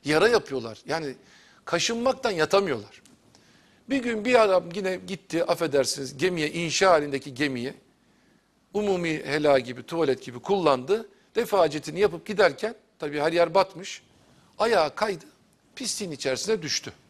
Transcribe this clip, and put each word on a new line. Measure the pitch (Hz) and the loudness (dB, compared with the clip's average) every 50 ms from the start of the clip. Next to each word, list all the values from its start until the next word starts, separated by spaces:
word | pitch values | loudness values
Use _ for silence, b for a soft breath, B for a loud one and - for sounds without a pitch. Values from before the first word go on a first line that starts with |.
| _ | _
Yara | 139 151 156 190 | 2 4 4 6
yapıyorlar. | 240 240 208 - - 135 127 113 113 110 - _ | 6 4 2 0 -2 -6 -6 -6 -8 -12 -14 _
Yani | 131 151 165 156 139 123 - b b b b b b b b b | -6 -6 -6 -6 -8 -10 -12 b b b b b b b b b
kaşınmaktan | - - 170 - - 233 233 240 262 262 262 - 233 | -4 -2 -2 0 -2 -2 0 0 0 0 0 -2 -4
yatamıyorlar. | 196 165 156 151 - 196 202 175 131 110 101 - - - _ - _ _ _ _ b b b b b b b b b b b - | 0 0 0 4 4 2 2 2 -4 -6 -6 -14 -20 -20 _ -20 _ _ _ _ b b b b b b b b b b b -4
Bir | 269 | -4
gün | 277 240 247 226 214 208 | -2 -2 -2 -4 -2 0
bir | 247 247 233 | 4 6 6
adam | 220 202 190 180 175 170 170 | 6 6 4 2 0 -2 -8
yine | 208 190 190 185 | -4 -4 -4 -4
gitti, | 185 185 180 190 - _ _ - 165 165 | -6 -8 -10 -12 -12 _ _ -2 -2 0
affedersiniz, | - 180 165 170 151 131 139 127 - - 143 139 127 143 | 0 0 0 0 0 2 2 2 0 -4 -6 -8 -12 -6
gemiye, | 135 160 185 180 165 151 143 | -2 -2 -2 0 0 -2 -2
inşa | 151 170 170 160 139 - 190 190 | -2 -4 -4 -2 0 4 6 6
halindeki | 175 156 147 147 139 135 - 147 127 | 6 6 4 0 -4 -6 -6 -8 -4
gemiyi | 120 151 143 131 120 117 135 156 - _ _ _ b b b b b b b b b b b b b _ _ - | -2 -2 -2 -2 -4 -6 -8 -10 -12 _ _ _ b b b b b b b b b b b b b _ _ -4
umumi | 208 208 202 190 180 175 165 | -2 0 0 0 0 0 -2
hela | 156 151 - 131 143 156 147 147 139 135 | -4 -4 -4 -2 -2 2 4 4 4 4
gibi, | 120 120 123 123 117 | 2 -2 -10 -12 -10
tuvalet | - 170 170 160 139 127 127 - | -6 -2 0 2 2 0 -2 -4
gibi | 131 120 123 | -14 -14 -10
kullandı. | - - 202 196 170 151 135 123 127 135 202 226 226 b b b b b b | -2 0 0 4 4 4 4 2 2 -2 -2 -2 -2 b b b b b b
Defacetini | 214 240 - 208 190 165 156 143 151 - 156 151 175 | -4 -2 2 4 4 4 4 2 -6 -8 -8 -2 0
yapıp | 208 202 170 160 - | 0 0 0 -4 -10
giderken, | - 214 190 202 165 139 - - 220 233 - _ _ _ _ | -6 2 4 4 4 4 0 -8 -8 -8 -10 _ _ _ _
tabii | 160 147 147 151 | -10 -6 -4 -2
her | 143 165 | -2 0
yer | 165 170 170 165 160 | 2 2 2 4 4
batmış, | 196 185 190 - 165 190 - - - _ _ b b b b b b b b b | 2 2 2 -4 -14 -14 -14 -14 -16 _ _ b b b b b b b b b
ayağı | - 208 233 226 180 156 147 - | -2 0 2 4 2 2 0 0
kaydı, | - 220 214 190 156 - - _ _ _ _ _ _ _ _ _ | -4 -4 -4 -4 -8 -12 -20 _ _ _ _ _ _ _ _ _
pisliğin | - 262 - - - 214 175 | -10 -8 -8 -6 -6 -8 -8
içerisine | 147 131 - 135 131 120 - 196 226 196 | -8 -4 -2 -2 -2 -2 -2 -2 -2 -2
düştü. | 160 139 - - - 107 - _ _ | -2 -6 -6 -6 -6 -8 -16 _ _